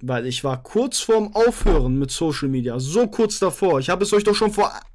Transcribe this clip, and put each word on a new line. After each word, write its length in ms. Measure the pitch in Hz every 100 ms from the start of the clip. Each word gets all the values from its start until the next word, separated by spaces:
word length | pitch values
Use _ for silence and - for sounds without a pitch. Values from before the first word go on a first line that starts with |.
Weil 240 | 127 123 123
ich 160 | 127
war 180 | 139 127
kurz 380 | - 214 262 -
vorm 340 | - 220 208
Aufhören 640 | 214 233 233 - 160 127 135
mit 140 | 135
Social 360 | - 165 143 139
Media. 320 | 131 120 120
So 280 | 131 196 226
kurz 320 | - 214 -
davor. 400 | 190 - 190 139
Ich 100 | 135
habe 140 | 180
es 100 | 202
euch 100 | 208
doch 120 | 208 208
schon 160 | 220
vor 200 | 208 202 - -